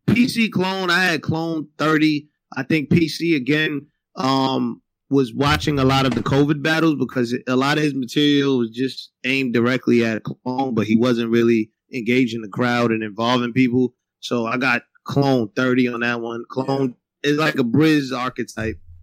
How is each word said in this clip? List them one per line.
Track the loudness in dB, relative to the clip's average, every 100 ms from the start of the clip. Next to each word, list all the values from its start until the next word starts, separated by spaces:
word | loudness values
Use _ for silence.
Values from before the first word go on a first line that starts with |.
| 0
P | 2 2
C | 2 0
clone, | 0 -2 -2 0
I | 2 2
had | 0
clone | -2 -4 -2 -4 -6 -2
thirty. | 0 2 2 0 -6 _ -14 -8
I |
think | -2 -2 2
P | 2 2
C | -2 -2 -2
again, | 0 0 0 -4 -10 _ _ -4
um, | 0 2 2 0 -2 -6 _ _ 0
was | 0 0
watching | 0 2 2 0 2
a | 2
lot | 2 2
of | 0
the |
covid | 0 2 2 0
battles | 0 2 2 0
because | -2 -2 -2 -4 -2
a | 0
lot | 2 2
of |
his | 0
material | -2 -4 0 2 2 2 0
was | -2
just | -4 -6 -6 -20 _
aimed | -4 -2 0
directly | 2 2 0 2 2
at | 2 -2
clone, | -8 -10 -8 -4 -2 -2
but | 0
he | 2
wasn't | 2 0 0
really | 2 4 2 -2 _ _
engaging | -6 0 2 0 -2
the | -8
crowd | -4 0 2 0
and | 0
involving | -4 -4 0 0 0
people. | 0 2 2 -2 _ _ _
So | -6 -4 -2
I | -2
got | 0 -2 -4 _ -4
clone | 0 2 2 0 -2
thirty | 0 2 0
on | -2
that | -4 -4
one. | -6 -10 -10
Clone | -8 -4 -2 -2 -4 _ _
is | -2 0
like | 0 0
a |
Briz | 0 2 4 2 0
archetype. | -6 -8 -8 -10 -6 -8 -8 -16 -16